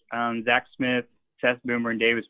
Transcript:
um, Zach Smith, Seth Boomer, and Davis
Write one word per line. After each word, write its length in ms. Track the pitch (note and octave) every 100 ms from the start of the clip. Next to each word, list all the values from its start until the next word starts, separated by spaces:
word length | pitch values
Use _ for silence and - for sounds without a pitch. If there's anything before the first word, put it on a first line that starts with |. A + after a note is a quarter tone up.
| _
um, 300 | A#2+ A#2 A#2 A2+
Zach 200 | B2 - -
Smith, 260 | B2+ B2 A#2+ _ _ _
Seth 180 | B2 B2 B2
Boomer, 240 | A#2+ A#2
and 100 | A2+
Davis 240 | A2+ A#2